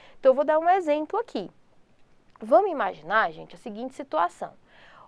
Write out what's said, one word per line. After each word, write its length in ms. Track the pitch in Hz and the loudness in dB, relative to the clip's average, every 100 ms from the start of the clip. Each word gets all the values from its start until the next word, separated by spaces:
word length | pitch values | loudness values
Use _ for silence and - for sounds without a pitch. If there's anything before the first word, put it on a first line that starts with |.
| - - | -20 2
Então, 120 | 262 | 4
eu 40 | |
vou 100 | 262 | 4
dar 140 | 302 311 | 4 2
um 100 | 330 | 2
exemplo 520 | 381 311 302 302 415 | 2 2 -2 -2 -6
aqui. 280 | - 240 175 - _ _ _ _ _ _ _ - | -6 -8 -10 -14 _ _ _ _ _ _ _ -12
Vamos 320 | 220 330 403 | 2 4 4
imaginar, 580 | 285 190 165 156 220 180 | -2 -6 -6 -2 0 0
gente, 240 | 160 160 | -4 -18
a 40 | 175 | -16
seguinte 360 | 226 208 254 | -14 -12 -12
situação. 600 | 285 277 311 349 - 170 - _ - - - | -12 -6 -2 -2 -4 -14 -16 _ -20 -20 -20